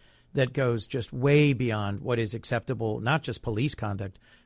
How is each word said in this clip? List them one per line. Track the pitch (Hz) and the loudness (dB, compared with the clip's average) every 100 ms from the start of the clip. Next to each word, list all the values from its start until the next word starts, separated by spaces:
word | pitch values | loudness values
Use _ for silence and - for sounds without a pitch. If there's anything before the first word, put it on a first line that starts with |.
| - _ _ | -18 _ _
that | 147 127 | 0 0
goes | 135 127 117 - | 2 0 0 -2
just | 131 110 | -4 -6
way | 127 135 147 147 | 0 4 6 6
beyond | 127 123 107 101 101 | 4 0 0 -2 -4
what | - 120 | -2 0
is | 113 | 0
acceptable, | 113 - 120 - 117 113 107 | -4 -2 -2 -2 -2 -2 -2
not | 113 156 | 0 0
just | - 113 | -2 -4
police | - 107 143 - | -4 -2 0 -2
conduct, | 107 98 98 - _ - | -4 -4 -6 -10 _ -20